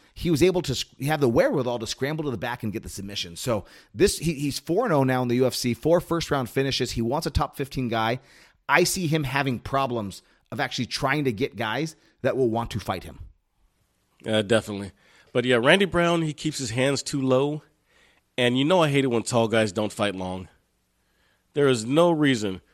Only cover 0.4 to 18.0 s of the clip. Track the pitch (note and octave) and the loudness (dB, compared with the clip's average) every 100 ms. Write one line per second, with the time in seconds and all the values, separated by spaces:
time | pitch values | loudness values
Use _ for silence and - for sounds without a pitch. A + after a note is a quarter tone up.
0.4 | F3+ F3+ C#3 A#2+ - - C#3 D#3 C3 B2+ | 4 2 -2 -6 -8 -6 -2 2 4 4
1.4 | C4+ F3 B2 A#2+ G#2+ - C3+ D#3 D3 A2+ | 4 2 -2 -4 -6 -6 -6 -4 -4 -6
2.4 | A#2+ A#2+ A2 G#2 F#2+ G#2 G2 G2 F2 E2+ | -6 -6 -6 -6 -8 -12 -10 -10 -10 -8
3.4 | B2+ G#2+ - - _ G2 F#3+ - E3 C3+ | -4 -4 -4 -18 _ 0 0 2 -4 -2
4.4 | C#3+ - - F3+ B3+ D3+ C3 B2+ B2+ A#2+ | -4 -4 -2 0 2 2 2 2 0 2
5.4 | B2+ - A#2+ A2+ D3+ E3+ - E3+ - C#3+ | 0 0 -4 -2 2 2 2 -4 -2 -2
6.4 | A#2 C3+ C3+ - B2 - A2+ D3 D#3+ D3 | -2 -2 -2 -2 -4 -4 -2 -2 -2 -2
7.4 | C#3+ - C3+ - B2 A2+ A2 B2+ - - | -2 -4 -8 -6 -4 0 0 -2 -8 -20
8.4 | - _ - D3 F3 F#3+ D#3+ D#3+ C3 C#3 | -20 _ 2 4 4 0 0 0 0 -2
9.4 | C3+ A#2 - C3+ C3+ A#2 G2+ - - _ | -2 -4 -4 -2 -2 -4 -6 -10 -20 _
10.4 | _ A2+ C3 - A#2+ - C3+ D3 C3+ G#2 | _ -6 -4 -4 -6 -2 -2 0 0 -2
11.4 | C3+ F#2+ A2 A#2+ D#3+ - _ _ B2+ A#2+ | -4 -4 -4 -4 -6 -8 _ _ -2 0
12.4 | B2 A2+ A#2 G#2+ - F#2 D#2+ - - _ | 0 0 -4 -6 -6 -8 -10 -16 -20 _
13.4 | _ _ _ _ _ _ _ _ - G#2+ | _ _ _ _ _ _ _ _ -2 -2
14.4 | G2 A2+ G#2+ G2+ G2 - _ _ _ B2+ | 2 2 0 -8 -10 -14 _ _ _ -2
15.4 | B2 B2 B2+ F#3+ F#3+ E3+ E3+ E3+ D#3+ C#3+ | 2 4 6 6 4 2 2 2 -2 -4
16.4 | D#3 C#3+ B2 A#2+ C3+ C#3 - C#3+ C3 B2+ | -6 -4 -4 0 0 0 -2 -2 2 2
17.4 | C#3+ D3+ - _ _ _ | 2 -4 -10 _ _ _